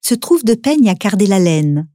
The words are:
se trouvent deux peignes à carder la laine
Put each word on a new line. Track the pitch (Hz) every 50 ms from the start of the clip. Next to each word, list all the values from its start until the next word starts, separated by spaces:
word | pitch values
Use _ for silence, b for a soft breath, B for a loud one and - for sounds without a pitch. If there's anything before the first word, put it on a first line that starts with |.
se | - - 240
trouvent | 233 - - 349 330 262
deux | 220 233
peignes | 226 - 269 302 311 254 208
à | 180
carder | - - 208 202 185 208
la | 196 196 190
laine | 180 175 160 156 151 147 143 147 156 160